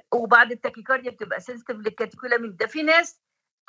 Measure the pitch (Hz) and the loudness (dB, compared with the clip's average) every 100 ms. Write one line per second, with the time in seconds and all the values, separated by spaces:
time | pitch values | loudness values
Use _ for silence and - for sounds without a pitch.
0 | - 240 226 233 233 240 - 226 233 262 | -2 -2 6 6 6 0 -8 -6 -4 -4
1 | 247 240 196 - 208 240 - 214 214 - | -4 -10 -8 -8 -10 -14 -12 -8 -6 -6
2 | 208 - 247 240 226 175 214 311 302 330 | -8 -8 -2 -2 -2 -6 -6 -2 2 2
3 | 339 - _ _ _ _ | 2 -6 _ _ _ _